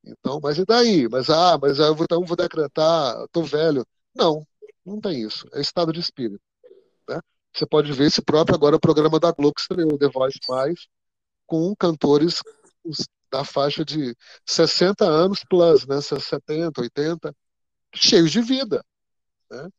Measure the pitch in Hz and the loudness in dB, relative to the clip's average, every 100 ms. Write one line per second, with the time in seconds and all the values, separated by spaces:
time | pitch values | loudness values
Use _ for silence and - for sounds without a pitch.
0 | - - 135 147 147 151 190 233 240 185 | -20 -10 -8 -6 -4 -4 2 4 4 2
1 | 117 127 131 156 180 151 139 139 151 156 | 2 -2 0 4 4 4 2 2 2 2
2 | 165 170 180 170 170 160 143 - 160 165 | 0 -2 -2 -4 -4 -4 -4 0 2 2
3 | 135 113 123 170 156 151 165 139 113 _ | -2 -6 -6 -4 -2 0 0 0 -4 _
4 | _ - 185 156 151 _ - _ 180 208 | _ 0 0 0 -8 _ -20 _ -14 -10
5 | 208 139 107 - - 135 143 - 165 160 | -6 -6 -8 -10 -12 -8 -6 -2 -2 -4
6 | 165 - 117 98 _ _ _ - _ _ | -8 -8 -10 -10 _ _ _ -20 _ _
7 | - 147 _ _ _ - 151 156 147 135 | -12 -12 _ _ _ -8 0 0 0 0
8 | 151 - - 156 165 175 147 151 - 151 | 0 0 0 2 2 2 2 4 2 2
9 | 156 156 165 160 143 - - 185 160 143 | 2 2 0 2 0 0 -8 -2 -2 0
10 | 143 131 131 - - 127 139 175 - _ | 0 0 -4 -4 -6 -4 -2 -6 -12 _
11 | _ _ _ _ _ 160 175 208 175 156 | _ _ _ _ _ -2 -2 0 -2 0
12 | 147 143 165 - - _ _ _ 170 143 | 2 4 2 -2 -12 _ _ _ -14 -12
13 | - _ _ 135 139 - 143 143 151 151 | -12 _ _ -8 -6 -2 -2 -4 -6 -4
14 | 127 117 _ - - - 160 - 180 208 | -6 -10 _ -20 -6 0 2 2 0 2
15 | 208 156 185 202 - 180 170 147 131 139 | 2 4 2 -2 0 4 6 4 2 -6
16 | 139 143 - 143 - 156 170 139 120 - | -4 -8 -6 -8 -6 -4 -4 -6 -8 -4
17 | 156 170 156 - _ _ _ _ _ 180 | -4 -4 -10 -14 _ _ _ _ _ 0
18 | - 202 165 170 233 262 240 135 - _ | 4 6 4 2 -2 -2 -2 -6 -6 _
19 | _ _ _ _ _ 120 170 | _ _ _ _ _ -18 -18